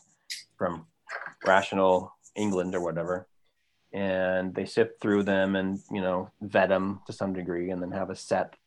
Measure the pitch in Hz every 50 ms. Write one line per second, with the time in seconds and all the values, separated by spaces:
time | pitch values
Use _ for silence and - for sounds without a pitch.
0 | - _ _ _ _ - - - - _ _ - 98 90 85 82 80 - _ _
1 | _ - - - - - - - - 95 92 98 95 - - 95 95 95 92 90
2 | 95 - - _ - - - 107 107 104 95 90 87 90 92 90 87 85 80 85
3 | 82 85 90 92 - - _ _ _ _ _ _ _ _ _ _ _ _ - 98
4 | 98 98 92 92 92 92 92 92 92 92 87 101 95 - - 120 113 113 - -
5 | - 107 101 101 98 101 98 95 95 98 98 95 95 95 98 98 - - 104 101
6 | 92 92 92 90 92 - - - 107 98 104 101 95 92 95 92 95 98 98 -
7 | - - - - 101 95 92 92 90 90 87 85 90 92 95 90 87 90 98 95
8 | 95 92 92 - - - 98 92 90 - - - _